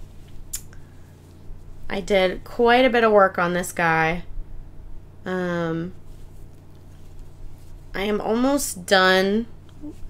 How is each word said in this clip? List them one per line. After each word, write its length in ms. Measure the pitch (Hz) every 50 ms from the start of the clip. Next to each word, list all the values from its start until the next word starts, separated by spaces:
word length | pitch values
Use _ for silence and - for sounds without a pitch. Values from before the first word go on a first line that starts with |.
| - - - - - - - - - - - - - - - - - - - - - - - - - - - - - - - - - - - - - -
I 100 | 202 202
did 440 | 185 - 208 190 185 185 185 - -
quite 420 | - - - 240 233 240 254 254
a 40 | 262
bit 140 | 226 240 226
of 80 | 220 214
work 260 | 208 196 190 190 -
on 140 | 180 175 180
this 200 | 175 180 180 -
guy. 520 | - 175 165 165 160 165 160 165 - - - - - - - - - - - - - - - - - - - - - -
Um, 680 | 185 185 185 180 180 175 170 170 165 165 165 165 185 - - - - - - - - - - - - - - - - - - - - - - - - - - - - - - - - - - - - - - - - -
I 100 | 170 196
am 180 | 208 208 202 -
almost 640 | - 220 233 247 269 285 285 285 - - 190 175
done. 600 | - 202 190 185 185 185 190 190 196 202 220 233 - - - - - - - - 294 311 - - -